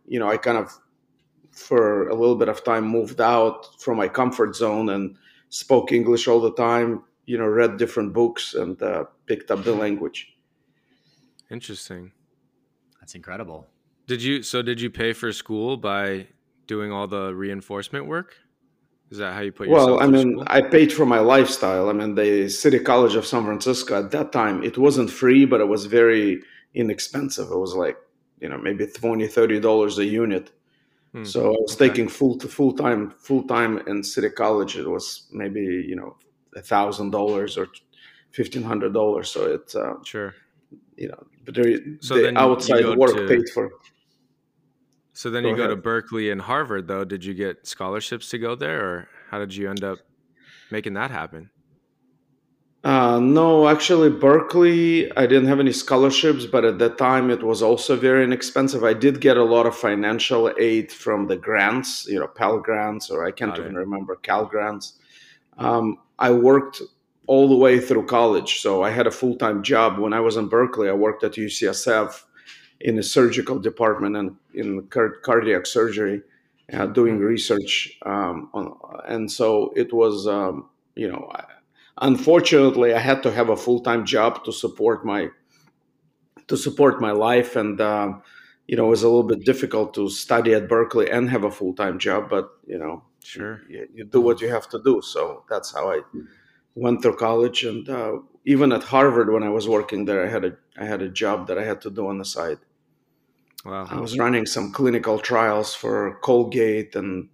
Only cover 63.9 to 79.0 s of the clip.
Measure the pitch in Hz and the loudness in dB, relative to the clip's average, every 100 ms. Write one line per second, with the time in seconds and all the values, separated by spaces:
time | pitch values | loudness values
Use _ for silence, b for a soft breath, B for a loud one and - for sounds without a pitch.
63.9 | 98 92 90 - 101 107 107 104 104 - | -8 -8 -8 -4 -2 -2 -4 -4 -6 -12
64.9 | _ b b b b b - 120 117 113 | _ b b b b b -6 -2 0 0
65.9 | - _ - 123 123 127 139 135 - - | -4 _ -2 2 6 6 6 2 -10 -18
66.9 | _ _ _ - 135 139 131 131 127 127 | _ _ _ 2 4 6 8 8 6 4
67.9 | 117 - 120 117 95 - - 104 95 101 | 0 2 2 4 2 -2 -4 0 0 0
68.9 | 113 107 - 127 120 113 104 107 123 113 | 0 -2 0 -2 0 -2 -2 0 2 2
69.9 | 98 107 113 113 110 104 113 123 113 101 | 2 -2 0 0 0 0 0 0 0 0
70.9 | 98 107 104 110 110 107 - 101 98 - | 2 0 0 -4 -4 -8 -4 -4 -2 0
71.9 | 110 104 - _ B B B B B - | 0 0 -6 _ B B B B B -2
72.9 | 110 101 143 120 120 113 131 104 - 113 | -2 0 4 4 2 -4 -4 -4 0 0
73.9 | 104 101 104 98 98 _ - 107 139 95 | 0 -2 -2 -6 -10 _ -8 -6 -6 -6
74.9 | 131 110 - - 113 110 92 - 120 113 | -2 -2 -2 -2 0 2 -2 -2 -2 0
75.9 | 104 101 101 - _ _ _ - - 98 | -2 -4 -6 -10 _ _ _ -12 -6 -2
76.9 | 101 117 110 104 113 - 104 101 - - | 2 2 4 0 0 0 -2 -2 -4 -6
77.9 | - 101 101 92 82 76 104 90 - - | -10 -6 -4 -4 -6 -10 -10 -10 -12 -18
78.9 | - | -16